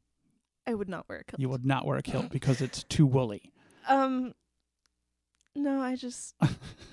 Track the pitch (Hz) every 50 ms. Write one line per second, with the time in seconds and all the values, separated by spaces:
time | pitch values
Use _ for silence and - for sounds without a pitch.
0 | _ _ _ _ _ _ _ _ _ _ _ _ - - 233 202 202 185 180 165
1 | - - - 76 - - - 143 131 127 135 127 123 135 135 131 - 143 135 135
2 | 135 - - 131 - - - 135 - 139 131 - 131 123 - - - - - -
3 | 156 131 127 135 127 113 101 98 - - _ _ _ _ _ - - - 269 269
4 | 269 262 262 254 254 233 - _ _ _ _ _ _ _ _ _ _ _ _ _
5 | _ _ _ _ _ _ _ _ _ _ - 285 285 277 269 269 262 254 254 254
6 | 254 247 247 - - - - - - - - - - - - - - -